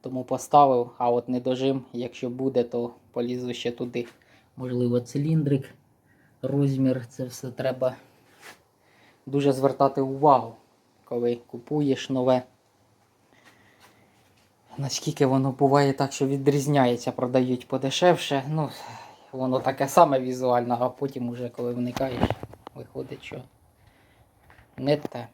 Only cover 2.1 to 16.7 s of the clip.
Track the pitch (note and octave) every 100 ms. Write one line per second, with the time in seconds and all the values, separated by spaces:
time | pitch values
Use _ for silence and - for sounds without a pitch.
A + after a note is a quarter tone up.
2.1 | - B2+ B2 C3 B2 A#2+ A#2+ A#2+ - _
3.1 | - A#2+ B2 B2 A#2+ A#2+ A#2+ B2 A#2+ A#2+
4.1 | - _ _ _ - B2+ B2 B2 A#2+ A#2+
5.1 | D3 D3 D#3+ C#3+ C#3 - - _ _ _
6.1 | _ _ _ C3 C#3+ C#3 C3+ C3 B2+ A#2+
7.1 | - C3 - C3 A#2+ C3 B2+ B2+ - -
8.1 | _ _ _ - - _ _ _ _ _
9.1 | _ - C#3 C#3+ C3 C3+ C3+ C#3 C3+ C3+
10.1 | C3+ D3 C3 A2 A2+ _ _ _ _ _
11.1 | B2 A#2+ A#2+ - A#2+ - D3+ C#3+ C3 -
12.1 | C3 B2+ B2+ - _ _ _ _ _ _
13.1 | _ _ _ - _ _ _ - _ _
14.1 | _ _ _ _ _ _ - C#3 - -
15.1 | D3+ C#3 C3+ C3+ B2+ C#3 C#3+ C#3 C3+ C3+
16.1 | - C3+ C#3 C3+ C#3+ C#3